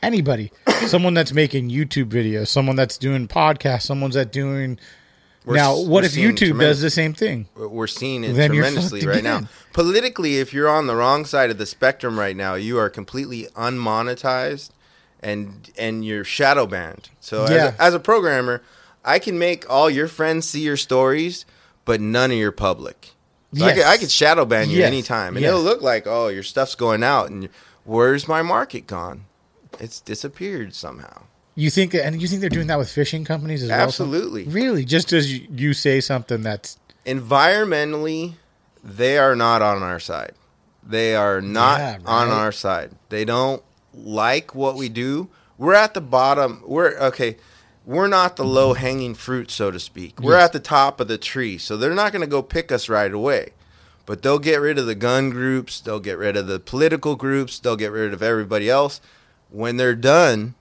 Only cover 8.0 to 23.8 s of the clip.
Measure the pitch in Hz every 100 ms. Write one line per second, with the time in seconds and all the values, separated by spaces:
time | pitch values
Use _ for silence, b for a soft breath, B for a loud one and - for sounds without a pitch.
8 | 131 131 113 123 147 147 151 143 175 202
9 | 156 - 113 110 104 B B - 170 202
10 | 247 226 165 139 131 139 151 151 143 113
11 | 120 143 147 143 127 107 104 - 131 135
12 | 127 110 101 95 95 95 107 120 107 -
13 | 98 131 139 120 110 - 117 127 117 110
14 | 117 123 135 127 127 147 - _ b b
15 | b b 107 104 101 98 - - 113 113
16 | 110 107 101 - 139 143 110 92 82 92
17 | - _ - 110 110 165 147 107 175 170
18 | - 226 175 135 127 120 b b b b
19 | - 147 - 175 175 175 - 135 156 139
20 | 160 - 160 160 160 147 151 143 - 131
21 | 131 143 170 180 - b b b - 113
22 | 104 113 131 120 107 101 101 87 65 -
23 | - _ _ _ _ 139 180 170